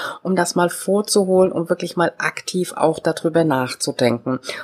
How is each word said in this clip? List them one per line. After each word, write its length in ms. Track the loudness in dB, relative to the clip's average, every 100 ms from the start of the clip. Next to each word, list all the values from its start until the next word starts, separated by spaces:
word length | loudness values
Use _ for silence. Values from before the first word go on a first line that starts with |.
| -10 -8
um 120 | -2 0
das 200 | 0 0
mal 140 | 0
vorzuholen, 840 | -2 -2 0 2 0 4 4 4
um 160 | 2 -2
wirklich 260 | -4 -4 -2
mal 160 | -2 0
aktiv 560 | -4 -6 -6 -4 -4 0
auch 240 | 0 2
darüber 440 | -2 -2 0 2 2
nachzudenken. 960 | 2 -2 -4 -6 0 2 2 -2 -6 -6 -12